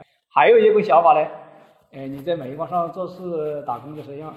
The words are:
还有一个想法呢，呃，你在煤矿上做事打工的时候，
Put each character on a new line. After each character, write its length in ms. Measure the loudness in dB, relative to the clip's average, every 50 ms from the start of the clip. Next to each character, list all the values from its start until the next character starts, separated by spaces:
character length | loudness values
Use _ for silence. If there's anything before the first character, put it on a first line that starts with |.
| -20 _ _ _ _ _
还 200 | 0 2 4 6
有 80 | 6 6
一 160 | 6 6 4
个 80 | 4
想 200 | 2 4 4 4 6
法 100 | 6 4
呢， 140 | 4 2 -2 -6 -12 -18 -20 -20 -20 -20 _ _ _ _ _
呃， 160 | -16 -14 -12 -12
你 140 | -12 -10
在 140 | -6 -6 -6
煤 200 | -6 -6 -8 -10
矿 120 | -10 -10 -6
上 240 | -4 -4 -4 -4
做 160 | -6 -10 -10 -10
事 560 | -12 -12 -10 -8 -6 -6 -6 -6 -6 -8 -8
打 140 | -8 -8 -10
工 160 | -10 -14 -16
的 80 | -16 -16
时 200 | -16 -16 -14 -14
候， 100 | -16 -16